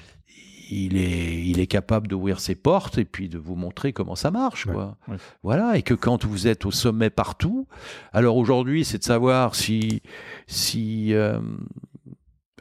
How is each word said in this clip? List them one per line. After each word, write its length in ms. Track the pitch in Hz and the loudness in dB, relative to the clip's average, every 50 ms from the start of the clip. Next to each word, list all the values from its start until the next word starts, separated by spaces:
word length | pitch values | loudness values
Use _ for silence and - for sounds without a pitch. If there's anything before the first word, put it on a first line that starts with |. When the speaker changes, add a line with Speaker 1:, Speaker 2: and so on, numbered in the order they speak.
| - - - - _ _ _ - - - - - - - 101 | -20 -20 -20 -20 _ _ _ -20 -20 -20 -20 -20 -12 -8 -4
Speaker 1:
Il 240 | 101 95 92 95 | -4 -2 0 0
est, 480 | 95 90 90 87 85 85 85 82 82 85 | 2 2 2 0 0 -2 -2 -4 -2 0
il 140 | 90 85 90 | 0 2 2
est 80 | 92 | 2
capable 400 | - - 101 - - 113 107 107 | 2 0 0 2 2 0 0 0
d'ouvrir 320 | 98 98 95 95 98 95 95 | 0 -2 -2 0 -2 -2 -2
ses 160 | - - 92 | -2 -4 -4
portes 420 | - - 151 180 196 190 - - | 0 2 2 4 4 2 0 -2
et 80 | 131 98 | -2 -2
puis 240 | - - - 95 90 | -2 -4 -8 -8 -8
de 100 | 82 82 | -8 -10
vous 180 | 78 85 90 | -8 -8 -8
montrer 360 | 87 87 87 - - - 139 123 | -6 -6 -8 -6 -4 -4 -4 -2
comment 220 | - 95 87 92 | -4 -4 -6 -4
ça 160 | - - 143 | -2 -2 -2
marche, 360 | 185 240 269 247 - - - | 0 0 -2 -2 -2 -4 -4
Speaker 2:
Ouais. 60 | 104 107 | -4 -4
Speaker 1:
quoi. 240 | 104 98 101 104 - _ 113 | -4 -4 -6 -10 -14 _ -12
Speaker 3:
Ouais. 80 | 104 92 - - - _ - | -12 -12 -12 -16 -20 _ -2
Speaker 1:
Voilà, 340 | 95 120 170 226 240 220 | 0 0 2 2 2 2
et 60 | 151 - | 2 2
que 120 | - 123 | 2 0
quand 300 | - - 117 123 113 - | 2 2 2 2 2 0
vous 220 | 107 104 95 90 | -2 -2 0 2
êtes 180 | 117 110 - - | 2 2 2 0
au 60 | 98 | -2
sommet 400 | - - - 123 110 110 113 107 | -2 0 0 2 2 2 2 2
partout, 560 | - - 98 - - - - 165 233 262 269 - - - - - - - - - - | 2 0 -2 -2 -2 -2 0 0 0 -2 -4 -6 -12 -18 -18 -18 -18 -18 -14 -2 2
alors 240 | 107 123 120 113 | 4 4 6 4
aujourd'hui, 480 | 127 120 107 131 123 127 127 147 160 147 | 4 4 4 4 4 2 2 0 0 0
c'est 140 | - - 98 | 0 -2 -2
de 40 | - | 0
savoir 540 | - 120 117 123 127 131 127 127 113 - | 2 2 4 4 4 4 4 2 2 0
si, 440 | - - - 110 110 110 110 107 107 - - - - - - - - - | -2 0 0 0 0 2 0 0 -2 -4 -8 -16 -18 -18 -18 -18 -18 -16
si, 680 | - - - - - - 117 110 110 110 110 107 107 107 | -10 -6 -4 -2 -2 -2 -2 -2 -2 -2 0 2 2 4
euh, 280 | 107 107 104 110 - - - - - - - - - - - - - _ 131 135 - _ _ _ _ _ _ _ - | 4 4 2 0 -2 -4 -6 -8 -8 -10 -12 -14 -16 -18 -18 -20 -20 _ -20 -20 -20 _ _ _ _ _ _ _ -8